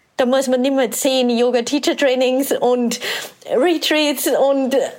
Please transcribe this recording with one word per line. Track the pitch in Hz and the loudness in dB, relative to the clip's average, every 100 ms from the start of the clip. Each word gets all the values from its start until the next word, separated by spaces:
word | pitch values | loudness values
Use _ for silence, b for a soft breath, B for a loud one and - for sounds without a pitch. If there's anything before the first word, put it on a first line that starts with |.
| B - | B -2
Da | 247 | 0
muss | 269 262 | 2 0
man | 254 | 0
nicht | 269 | 0
mehr | 269 233 | 0 -2
zehn | 214 277 262 240 | -2 0 0 0
Yoga-Teacher-Trainings | 233 247 240 233 285 - 254 285 254 254 254 277 | 2 0 0 -2 -2 -2 0 0 2 2 0 -2
und | - 247 247 240 - B B B B - 214 | 0 0 2 0 -4 B B B B -2 0
Retreats | 339 311 - 302 294 285 320 | 2 0 0 0 0 0 -2
und | 190 269 277 262 254 139 | 2 2 2 0 0 -2